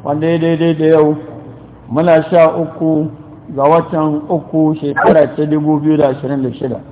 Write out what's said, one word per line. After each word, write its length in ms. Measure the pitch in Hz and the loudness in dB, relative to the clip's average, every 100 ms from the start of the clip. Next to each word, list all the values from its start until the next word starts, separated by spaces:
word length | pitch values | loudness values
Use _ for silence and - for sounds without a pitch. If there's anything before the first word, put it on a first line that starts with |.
wanda 240 | 139 147 160 | -4 -2 -2
ya 100 | 165 | 0
daidai 360 | 165 160 170 156 | 0 0 0 2
da 100 | 156 | 2
yau 300 | 160 151 151 - - - - - - - | 4 4 0 -8 -18 -18 -20 -20 -20 -8
muna 360 | 131 175 160 - | -2 2 2 4
sha 240 | 175 160 - | 4 4 2
uku 500 | 160 - 160 156 156 - - - - 135 | -6 -4 -2 0 -2 -8 -20 -20 -14 -2
ga 80 | |
watan 580 | 139 165 165 165 156 151 151 | 2 2 0 -2 -2 -2 -4
uku 480 | 170 - 160 156 156 | -6 -4 0 0 0
shekara 460 | 147 139 - 165 143 - | -4 -2 2 4 2 0
ta 100 | 151 | -2
dubu 340 | 151 151 151 | 0 0 0
biyu 180 | 151 151 | 2 2
da 120 | 143 | 0
ashirin 320 | 131 135 139 | -2 -4 -4
da 60 | 127 | -4
shida. 280 | 117 131 117 - | -6 -8 -8 -10